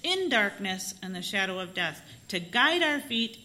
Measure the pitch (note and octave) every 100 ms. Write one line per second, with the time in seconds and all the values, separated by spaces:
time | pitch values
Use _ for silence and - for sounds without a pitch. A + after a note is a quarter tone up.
0 | E4 F#4+ F4+ A#3+ G3+ - G3 F#3 - -
1 | F#3 F3+ F3 G3+ F#3+ F#3 F3+ F#3 E3+ -
2 | - - - F#3 F3 A#3+ C#4+ F4 D#4+ D4
3 | - A#3 A3+ -